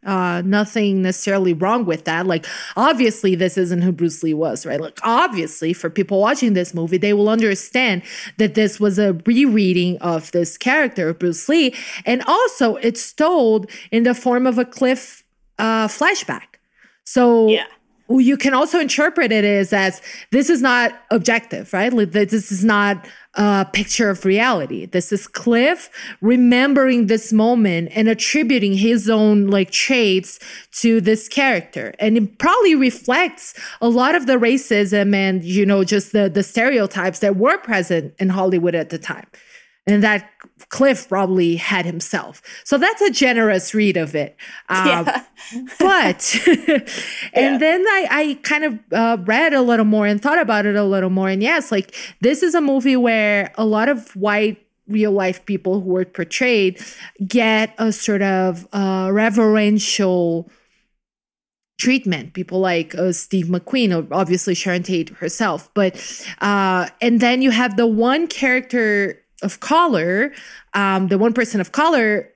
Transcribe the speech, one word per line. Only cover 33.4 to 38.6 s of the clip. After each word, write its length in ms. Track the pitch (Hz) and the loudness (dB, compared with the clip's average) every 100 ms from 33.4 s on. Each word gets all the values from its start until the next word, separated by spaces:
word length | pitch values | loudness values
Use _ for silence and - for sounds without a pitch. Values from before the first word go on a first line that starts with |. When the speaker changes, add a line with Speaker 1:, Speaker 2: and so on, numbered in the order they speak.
| - - - - | -8 -8 -16 -4
Speaker 1:
a 80 | 233 | 0
lot 260 | 233 254 | 2 2
of 120 | 349 254 | 0 2
the 80 | |
racism 800 | 254 226 262 - 208 202 208 202 | 2 2 2 2 0 2 2 2
and, 280 | 202 196 185 | 2 0 -2
you 220 | 170 185 | -2 0
know, 180 | 202 202 | 2 2
just 300 | 185 208 202 | 2 0 0
the, 160 | 214 196 | 0 0
the 140 | 175 | 0
stereotypes 800 | 190 - 240 262 196 190 185 180 | -2 0 0 0 -2 -2 -4 -2
that 160 | 202 196 | -2 2
were 200 | 240 392 | 0 0
present 560 | - 202 175 170 143 _ | -2 -2 0 -2 -4 _
in 100 | 190 | -4
Hollywood 460 | 185 185 180 | 0 0 0